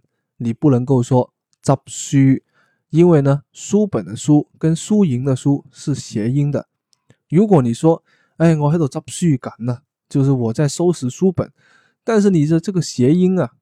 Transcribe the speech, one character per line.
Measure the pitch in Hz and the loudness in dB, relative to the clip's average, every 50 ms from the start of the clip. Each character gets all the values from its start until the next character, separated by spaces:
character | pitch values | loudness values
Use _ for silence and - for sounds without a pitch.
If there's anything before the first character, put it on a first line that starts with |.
| _ _ _ _ _ _ _ | _ _ _ _ _ _ _
你 | - 123 117 | -8 -6 -6
不 | 113 - - 151 | -4 0 0 2
能 | 127 120 127 | 2 2 0
够 | 127 135 123 | 0 0 0
说 | 117 - 131 123 123 - _ _ _ _ _ _ | 0 0 0 0 0 -2 _ _ _ _ _ _
執 | - - 135 - _ | -2 -2 -2 -2 _
書， | - - - - - 147 139 135 135 131 - - _ _ _ _ _ _ _ _ _ | -10 -16 -14 -6 -2 2 4 4 4 2 0 -4 _ _ _ _ _ _ _ _ _
因 | - 156 175 180 | 2 4 4 6
为 | 165 147 | 4 4
呢， | 139 139 139 143 - _ | 2 2 0 -2 -4 _
书 | _ - - - 196 208 214 | _ -20 -6 -2 -2 0 0
本 | 202 - 113 165 | -2 -4 -6 -8
的 | - 104 | -8 -12
書 | - - 147 147 147 - _ _ _ | -6 0 2 2 2 2 _ _ _
跟 | - 160 165 | -4 -2 -2
輸 | - - - 214 214 202 | -4 -4 -2 0 2 2
贏 | 156 123 120 | 2 0 -2
的 | 131 143 131 | -2 -2 -2
輸 | - - 143 143 135 - _ | -2 0 -2 -2 -2 -4 _
是 | _ - - 156 135 | _ -10 -8 -6 -6
諧 | - - - - 113 104 120 | -6 -8 -8 -6 -4 -4 -2
音 | 131 147 143 143 | -2 -2 -2 -2
的。 | 139 - - _ _ _ _ _ _ _ _ _ _ _ _ - | -4 -6 -8 _ _ _ _ _ _ _ _ _ _ _ _ -2
如 | 143 175 226 | 2 2 4
果 | 208 190 147 | 4 4 4
你 | 127 117 117 | 2 2 0
說 | - - 160 165 - _ _ _ _ _ _ _ - | 0 0 0 0 0 _ _ _ _ _ _ _ 0
，“哎， | 160 170 160 | 2 2 2
我 | 151 147 147 | 2 0 0
喺 | 160 175 | 0 0
度 | 156 127 | -2 -4
執 | - 156 - | -6 -8 -12
書 | - - - 180 165 139 - | -12 -8 -2 0 0 0 0
緊 | - 113 - - 113 123 | -4 -10 -12 -10 -8 -8
啊， | 123 - _ _ _ _ _ _ | -8 -8 _ _ _ _ _ _
就 | - 143 | -2 0
是 | 135 139 | 2 2
我 | 135 123 117 113 | 0 0 -2 -4
在 | 113 - 151 139 | -2 -2 -2 -2
收 | - - 170 180 | -2 -2 0 0
拾 | 165 - - - | -2 -2 -4 -8
書 | - - 180 190 | -4 -2 0 0
本。” | 175 - - - _ _ _ _ _ _ _ _ _ _ _ | 0 -2 -6 -8 _ _ _ _ _ _ _ _ _ _ _
但 | - 226 214 | -2 0 2
是 | 202 202 | 2 2
你 | 185 160 143 | 2 2 2
的 | 151 165 160 | 2 0 0
這 | - 208 | -2 -2
個 | 190 175 | -4 -4
諧 | 143 - - - 120 135 | -4 -4 -2 0 2 2
音 | 165 180 185 185 190 180 | 4 4 2 2 0 0
啊 | 135 - _ _ | -4 -4 _ _